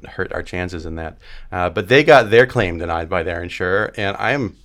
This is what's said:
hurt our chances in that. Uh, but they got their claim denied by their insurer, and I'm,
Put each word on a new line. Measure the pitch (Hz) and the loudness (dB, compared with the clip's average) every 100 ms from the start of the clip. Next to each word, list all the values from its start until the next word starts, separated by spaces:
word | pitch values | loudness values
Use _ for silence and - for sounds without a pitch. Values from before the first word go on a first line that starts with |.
| - | -14
hurt | - 92 | -10 -8
our | - | -8
chances | - 90 90 87 82 | -8 -8 -8 -8 -10
in | 80 | -10
that. | 80 - - - - | -12 -14 -20 -18 -10
Uh, | 92 90 | -4 -4
but | 82 92 | -2 2
they | 131 | 4
got | 156 139 110 | 8 6 8
their | 113 127 | 6 4
claim | 123 95 85 | 2 -2 -2
denied | 85 82 82 | -4 -4 -2
by | 92 | -4
their | 82 85 | -4 -6
insurer, | 87 - 90 98 107 - | -8 -6 -2 0 -2 -4
and | 98 101 | -6 -4
I'm, | 107 139 110 - | -4 -2 -4 -10